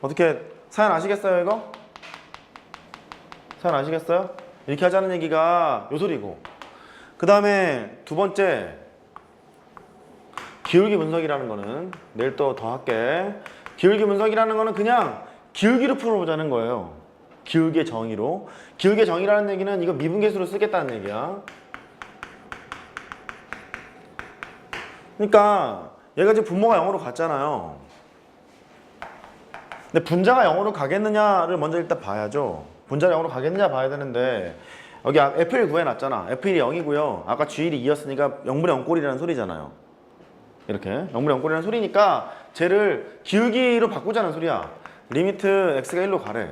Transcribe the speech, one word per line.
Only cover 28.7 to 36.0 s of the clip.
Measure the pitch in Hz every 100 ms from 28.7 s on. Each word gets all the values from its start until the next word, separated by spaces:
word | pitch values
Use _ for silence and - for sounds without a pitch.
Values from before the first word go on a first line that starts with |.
| - - - - - - - - - - - -
근데 | 165
분자가 | 165 175 180 262
영으로 | 202 165 202
가겠느냐를 | 202 135 190 214 214 214 190 165 180
먼저 | 147 170
일단 | 165 165
봐야죠. | 98 101 107 139 127 80 73 - -
분자가 | 143 180
영으로 | 160 165
가겠느냐 | 127 143 185 196
봐야 | 135 131
되는데, | 143 139 120 127 113 90 - - - - - -
여기 | 143
아, | 143 156
F | 170 254
일 | 196
구해놨잖아. | 156 156 113